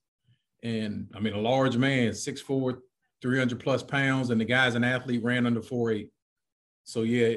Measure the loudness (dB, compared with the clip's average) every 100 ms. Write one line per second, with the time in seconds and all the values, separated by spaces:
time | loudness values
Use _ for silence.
0 | _ _ _ _ _ _ -6 -6 -4 -8
1 | -10 -6 -4 -2 0 2 2 2 2 2
2 | 0 -2 -8 -10 -4 -2 -2 -4 -10 _
3 | _ _ -2 2 2 0 -2 -2 0 0
4 | 2 2 2 0 2 2 2 2 2 0
5 | -2 -2 0 0 2 0 -2 -2 0 -2
6 | -4 _ _ _ _ _ _ _ -10 -2
7 | 0 4 2